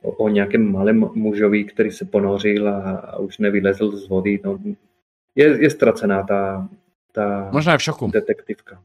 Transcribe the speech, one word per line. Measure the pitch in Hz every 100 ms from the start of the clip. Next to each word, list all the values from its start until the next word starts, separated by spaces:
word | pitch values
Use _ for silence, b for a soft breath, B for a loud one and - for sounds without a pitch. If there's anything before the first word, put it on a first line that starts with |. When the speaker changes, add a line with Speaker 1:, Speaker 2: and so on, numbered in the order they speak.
Speaker 1:
o, | -
o | - 107
nějakém | 104 101 117 110
malém | 95 101 110 98
mužovi, | 110 107 104 104 104
který | 101 - 110
se | -
ponořil | 95 101 98 98 104 104 104
a, | 101 95 95
a | - -
už | 101 -
nevylezl | 104 101 95 98 107 101
z | 98
vody. | 95 95 101
No, | 98 98 104 101 _ _ _ _ _
je, | - 147 131
je | 143
ztracená | 139 120 110 104 98
ta, | 98 101 98 95 95 - _ _ _
ta | - 104 101 98
Speaker 2:
Možná | 131 156
je | 151
v |
šoku. | - 147 113
Speaker 1:
detektivka. | 104 92 107 - 107 - 92